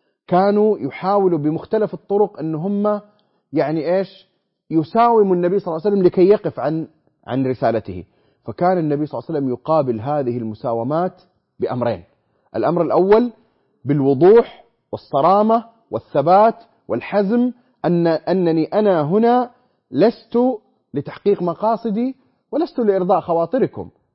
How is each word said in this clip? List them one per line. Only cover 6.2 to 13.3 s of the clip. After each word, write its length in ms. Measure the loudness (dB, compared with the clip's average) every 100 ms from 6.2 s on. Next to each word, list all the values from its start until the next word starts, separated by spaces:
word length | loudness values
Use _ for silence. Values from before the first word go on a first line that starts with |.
| 4
يقف 300 | 4 0 -4
عن، 280 | -4 -4 -6 _ _ _ -8
عن 200 | -4 -2
رسالته. 560 | 0 0 -2 -4 -14 -14 _ _ _
فكان 340 | -14 -2 0 0
النبي 280 | 0 -2 -4
صلى 140 | -8
الله 100 | -6
عليه 100 | -4
وسلم 140 | -4
يقابل 480 | -4 -2 0 0 -4
هذه 360 | -4 -4 -4 -6
المساومات 840 | -8 -8 -6 -4 -4 -2 -4 -8 _ _ _ -10
بأمرين: 440 | -8 -4 -4 -6 -10 _ _ _ _ -4
الأمر 260 | -2 -2
الأول 500 | 0 0 2 2 2